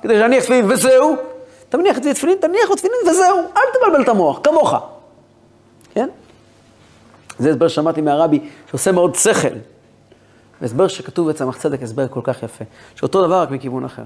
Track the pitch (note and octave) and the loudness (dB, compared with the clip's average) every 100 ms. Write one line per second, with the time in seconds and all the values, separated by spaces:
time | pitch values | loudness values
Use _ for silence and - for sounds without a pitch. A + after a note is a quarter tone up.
0 | A3 G#3+ A3+ B3+ B3 B3+ G3+ C4 C4 B3+ | 2 2 4 2 4 2 4 2 4 4
1 | D4+ C#4+ - - - - - C4+ F#4+ B3+ | 4 0 -6 -16 -20 -20 -6 0 2 2
2 | C#4+ C4+ E4 F#4+ D#4+ G4 A4 G4+ F#4+ B4 | -2 -2 0 0 0 0 0 0 0 0
3 | F4 F4 F#4 F#4+ E4+ - C5 B4+ A4+ D4+ | 2 4 4 2 0 0 0 2 2 4
4 | B3 G#3+ D#3+ C3+ - A3 - C3+ - - | 2 2 2 2 0 2 2 -2 -6 -20
5 | - _ _ _ _ _ _ _ - G#3 | -20 _ _ _ _ _ _ _ -8 -6
6 | C#4 - - _ _ _ _ _ _ _ | -6 -8 -20 _ _ _ _ _ _ _
7 | _ - - - C3+ D3+ E3 - D#3 D#3 | _ -20 -20 -4 -2 0 0 0 -2 -2
8 | D3+ C#3+ D#3+ D3 - - - C#3 F#3+ F#3 | -2 0 2 0 -4 -20 -12 -4 0 2
9 | F3 - A3 E3 C#3+ G#2+ - _ _ _ | 0 0 0 0 -2 -6 -18 _ _ _
10 | _ _ _ _ _ _ A#2+ B2 F#3 - | _ _ _ _ _ _ -8 -2 -2 -2
11 | - F3 D#3+ D3+ C3 B2+ D#3 C3+ A#2+ A2+ | -10 -4 -4 -4 -6 -4 -6 -6 -8 -6
12 | C3 B2+ B2 B2 A2+ - A2+ - - - | -6 -6 -6 -6 -10 -14 -20 -20 -20 -8
13 | E3 G3 F3 F3+ D3+ C3+ C3 B2+ B2+ - | -2 0 2 0 -2 -6 -8 -8 -10 -14